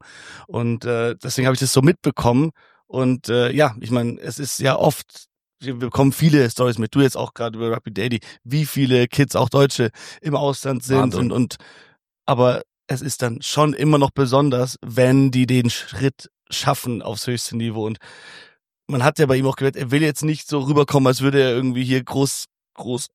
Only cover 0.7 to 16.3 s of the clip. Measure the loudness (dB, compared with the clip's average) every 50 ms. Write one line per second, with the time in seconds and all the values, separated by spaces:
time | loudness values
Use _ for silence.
0.7 | -4 -4 -4 -4 -2 -2 -2 -4 -4 -6 -8 -6 -2 0 2 2 2 0 0 2
1.7 | 2 4 4 4 4 2 -2 -4 -2 0 0 2 2 2 2 0 -4 _ _ _
2.7 | _ _ _ -10 -4 -2 0 0 -2 -2 -2 -2 0 0 0 0 2 2 0 0
3.7 | 0 -6 -6 -2 -2 -2 -2 -2 -6 -8 -10 -12 -10 -10 -8 -8 -6 -2 0 0
4.7 | 2 2 2 2 0 -2 -10 _ -20 -20 -20 _ _ _ _ _ _ _ -10 -10
5.7 | -8 -6 -6 -4 0 2 2 2 2 2 2 4 6 6 4 2 2 0 0 0
6.7 | 0 -2 -4 -2 2 2 2 2 2 -2 -8 -8 -8 -8 -8 -8 -6 -6 -4 -4
7.7 | -4 -6 -8 -10 -8 -6 -4 -4 -4 -6 -6 -12 -20 _ -10 -4 -2 -2 -2 -2
8.7 | -2 0 2 4 4 4 2 2 2 0 0 2 2 0 0 2 4 4 4 2
9.7 | 2 0 -2 -2 -2 -8 -20 -20 -18 -10 -6 -2 -2 0 0 -2 -2 -4 -4 -6
10.7 | -6 -4 -2 0 2 2 2 2 0 -2 -2 -2 0 -2 -2 -2 -4 -14 -18 -20
11.7 | -20 -20 -20 _ _ _ _ _ _ _ -2 -2 2 4 4 2 2 0 -6 _
12.7 | _ _ _ -8 -8 -6 -6 -8 -6 -4 -4 -4 -4 -6 -8 -4 0 2 2 2
13.7 | 2 0 2 2 4 4 2 2 2 0 0 2 4 2 2 2 2 0 -2 -4
14.7 | -6 -12 -12 -4 0 2 4 6 6 6 4 4 4 2 2 2 2 2 2 0
15.7 | -2 -4 -10 -12 -8 -4 -4 -4 -4 -6 -20 -20